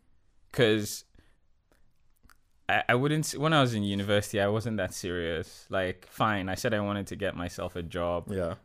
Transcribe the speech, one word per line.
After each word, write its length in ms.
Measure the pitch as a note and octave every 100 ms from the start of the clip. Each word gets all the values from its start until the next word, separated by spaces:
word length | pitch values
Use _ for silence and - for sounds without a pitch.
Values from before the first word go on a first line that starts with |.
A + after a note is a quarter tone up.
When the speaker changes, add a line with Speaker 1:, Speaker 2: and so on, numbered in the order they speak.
| _ _ _ _ _
Speaker 1:
'Cause 520 | - A2+ A2 G#2 - - - _ _ _ _ _ _ - _ _ _ - - _ _ -
I, 140 | G2+ -
I 60 |
wouldn't 300 | B2 C#3+ D#3
s-, 100 | D3+ C3+
when 140 | D#3
I 80 | D3+
was 120 | B2+
in 100 | A2
university, 560 | G2+ G2+ G2+ G#2 - G#2
I 80 | G2+
wasn't 300 | A2 A2+ G#2+
that 160 | F2+
serious. 720 | - F#2 F2 E2 E2 F#2+ - -
Like, 380 | F#2+ F#2 - -
fine, 380 | - A2+ G2+ F#2+
I 60 |
said 180 | F#2+ A#2+
I 60 | G#2+
wanted 280 | G2+ G2+ G2
to 80 |
get 200 | F2+ F#2+
myself 400 | - F2 - F2+
a 80 | F2+
job. 440 | E2 F2 F2 F2 G2+
Speaker 2:
Yeah. 260 | F#2+ E2 -